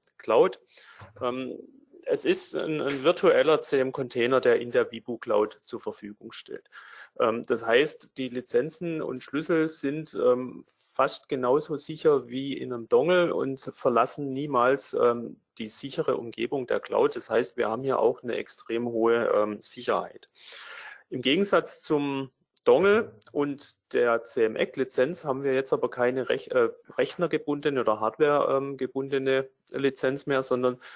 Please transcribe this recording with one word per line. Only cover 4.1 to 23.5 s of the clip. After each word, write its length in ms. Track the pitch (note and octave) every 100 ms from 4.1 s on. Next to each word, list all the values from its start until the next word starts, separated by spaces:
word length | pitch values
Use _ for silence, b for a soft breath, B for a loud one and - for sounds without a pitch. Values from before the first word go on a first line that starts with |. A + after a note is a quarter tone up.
| B2 A#2+ C3
der 180 | B2 A#2
in 120 | A#2+
der 200 | B2 A2+
Vibu 280 | A2+ - A#2
Cloud 420 | A#2+ G#2+ G#2+ - -
zur 140 | A2+
Verfügung 520 | - - G#2 G#2 A2
steht. 320 | - - - - B B B B -
Ähm, 260 | A#2+ A#2 A2
das 180 | A#2
heißt, 460 | A2+ A#2+ D3+ - - -
die 120 | B2+
Lizenzen 760 | B2 - A#2+ D3+ - E3+ D#3+
und 180 | - B2+
Schlüssel 480 | - C#3+ E3 E3 D#3
sind, 460 | D#3 C#3 D#3 D#3 -
ähm, 500 | B2+ B2 B2+ - -
fast 640 | - - - C3 - -
genauso 460 | C3+ B2 C#3+ D3+ C#3+
sicher 500 | - D#3 D#3+ C#3 A#2+
wie 300 | B2+ C#3 -
in 160 | B2+
einem 160 | A#2+ A2+
Dongle 420 | A#2+ D#3 F3+ E3+ -
und 360 | C3+ C3+ - -
verlassen 580 | C3+ A#2 B2+ - C#3
niemals, 600 | C3 D3 B2+ B2 C#3 - C#3
ähm, 400 | A#2+ A#2+ A2+ - _ -
die 80 | A2
sichere 500 | - C#3 E3 D3 B2+
Umgebung 480 | A#2 A2 A#2+ C#3+ B2
der 140 | G#2+
Cloud. 360 | - G#2 D3 A#2+
Das 140 | -
heißt, 260 | A2+ A#2+ -
wir 140 | A2
haben 140 | A2+
hier 160 | C3+ B2+
auch 240 | A2+ -
eine 120 | B2 A2+
extrem 520 | A2 - - A#2 A#2+
hohe, 420 | A2+ A2+ A#2 A2+ G#2
ähm, 260 | G#2+ G#2
Sicherheit. 680 | - B2 A#2+ F#2 F2+ - - B B B B B B B _
Im 120 | C#3
Gegensatz 600 | B2 E3 G3+ F3 - -
zum 500 | - D3+ C#3+ C3+ C3+ _ _ _
Dongle 540 | - C3 G3 G#3+ - - -
und 460 | D3+ C#3+